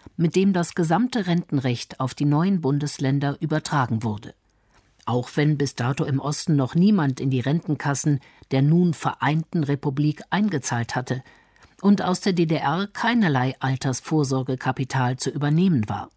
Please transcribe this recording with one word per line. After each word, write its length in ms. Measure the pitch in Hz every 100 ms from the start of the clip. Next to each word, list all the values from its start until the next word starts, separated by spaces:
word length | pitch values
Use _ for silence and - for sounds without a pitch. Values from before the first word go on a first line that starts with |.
| - -
mit 180 | 165
dem 200 | 185 196
das 200 | 180 170
gesamte 520 | - 160 165 247 240 180
Rentenrecht 760 | 175 - 139 127 120 - -
auf 140 | 131
die 100 | -
neuen 380 | 143 147 185 190
Bundesländer 760 | 135 143 143 - 135 139 143 135
übertragen 640 | 156 156 - 147 120 110
wurde. 300 | 113 104 - - _ _ _ _ _ _
Auch 240 | - 123 117
wenn 240 | - 147 143
bis 160 | 139
dato 300 | - 120 139
im 160 | 147 135
Osten 360 | 143 151 - 143
noch 180 | 127
niemand 460 | 165 196 202 139 127
in 80 | 135
die 120 | 131
Rentenkassen 800 | 135 160 - 139 147 139 156 139 - _ -
der 120 | 135
nun 320 | 143 170 175
vereinten 680 | - 135 - 131 156 - 175
Republik 600 | 139 143 151 139 151 143 -
eingezahlt 640 | 175 214 151 - 120 117 131
hatte 260 | 127 127 - _ _ _ - _
und 180 | 202 202
aus 200 | 185 180
der 120 | 208
D 140 | 175 160
D 80 |
R 340 | 156 139 165 202
keinerlei 640 | - 233 240 185 135 127 -
Altersvorsorgekapital 1600 | 131 131 139 120 - 156 135 131 127 131 135 127 131 135 123 131
zu 100 | 139
übernehmen 580 | 139 147 156 190 139 107
war. 180 | 98 -